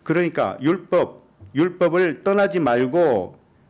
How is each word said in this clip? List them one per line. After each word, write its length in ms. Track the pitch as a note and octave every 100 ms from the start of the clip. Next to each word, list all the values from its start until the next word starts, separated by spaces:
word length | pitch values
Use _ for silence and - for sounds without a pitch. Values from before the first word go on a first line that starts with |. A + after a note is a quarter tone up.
그러니까 560 | - D#3+ E3+ D3 G#2+ G2
율법, 600 | C3+ F3+ - F3+ C#3 - _ _ -
율법을 680 | C3 F3+ F3+ F3 E3+ F3+ C3
떠나지 360 | G3 G3+ G3 F3
말고 800 | C#3 A#2+ B2+ E3 E3 G#2+ F2 - _ _ _